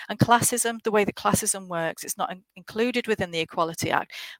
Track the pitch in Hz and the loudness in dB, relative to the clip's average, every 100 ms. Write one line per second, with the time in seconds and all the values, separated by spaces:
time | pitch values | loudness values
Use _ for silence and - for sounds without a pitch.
0 | - 208 - 233 - 240 233 226 233 208 | -10 0 6 6 4 2 0 -2 2 4
1 | 202 - 208 196 214 196 185 170 165 - | 2 0 0 2 2 -2 -4 -4 -2 -4
2 | - - - 185 _ - - 220 240 240 | -8 -6 -6 -6 _ -20 -10 -2 0 0
3 | 220 208 180 165 160 - 165 170 - - | -2 -2 -2 -2 -2 -2 -2 -2 0 0
4 | - - - | 0 -6 -16